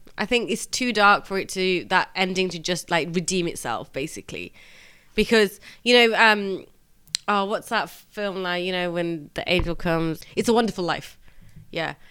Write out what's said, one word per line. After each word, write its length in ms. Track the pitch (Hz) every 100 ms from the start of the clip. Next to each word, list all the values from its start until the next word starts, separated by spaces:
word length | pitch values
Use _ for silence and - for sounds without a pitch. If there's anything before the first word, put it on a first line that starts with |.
| - -
I 80 | 208
think 240 | 240 170
it's 160 | 214 -
too 260 | - 247
dark 340 | 214 202 196 -
for 120 | 190
it 100 | -
to, 340 | 190 185 180 107
that 220 | 185 -
ending 340 | 185 185 185 185
to 80 | 175
just, 320 | 156 175 -
like, 180 | 170 170
redeem 360 | 175 165 185 170
itself, 440 | - 127 110 -
basically. 600 | 135 156 101 - - 87 - - - - - _
Because, 460 | - 214 226 196 - - -
you 120 | 233
know, 220 | 247 233 208
um, 480 | 220 208 196 180 - _ _ _ _ - -
oh, 180 | 208
what's 240 | 196 214 -
that 220 | 220 156
film, 520 | - - - 202 190
like, 220 | 180 180
you 80 | 180
know, 180 | 185 180
when 400 | 170 170 165 147
the 160 | - -
angel 240 | 180 165
comes? 460 | 165 175 165 165 156 - -
It's 120 | -
a 40 |
Wonderful 320 | 233 226 -
Life. 340 | 170 - - - - - - - -
Yeah. 240 | 170 160 - -